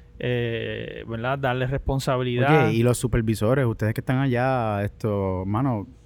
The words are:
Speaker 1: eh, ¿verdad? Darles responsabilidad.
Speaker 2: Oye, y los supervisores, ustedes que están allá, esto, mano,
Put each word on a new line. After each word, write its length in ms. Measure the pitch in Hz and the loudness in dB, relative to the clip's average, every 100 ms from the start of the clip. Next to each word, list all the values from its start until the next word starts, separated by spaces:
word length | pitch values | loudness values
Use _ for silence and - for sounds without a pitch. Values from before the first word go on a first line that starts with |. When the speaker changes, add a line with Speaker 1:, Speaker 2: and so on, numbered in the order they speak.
| - - | -20 -8
Speaker 1:
eh, 840 | 123 123 120 117 113 110 113 110 107 | -4 -2 -2 -4 -6 -8 -8 -12 -10
¿verdad? 300 | 113 123 139 | -6 -4 -2
Darles 320 | 135 127 127 | -2 0 -2
responsabilidad. 1000 | 135 - 135 151 127 127 120 135 151 117 | -2 -2 -2 0 0 0 2 4 4 4
Speaker 2:
Oye, 80 | 113 | 4
y 60 | |
los 140 | 120 120 | 2 2
supervisores, 680 | 120 120 113 107 107 139 123 | 0 0 0 0 2 2 2
ustedes 280 | 113 107 | 0 -2
que 80 | 113 | -2
están 180 | - 131 | -2 0
allá, 640 | 139 120 131 131 110 101 | 2 2 2 0 0 0
esto, 600 | 101 - 110 101 95 92 95 | -2 -2 -2 0 0 -2 -2
mano, 400 | 107 139 110 92 - | 0 0 -2 -6 -14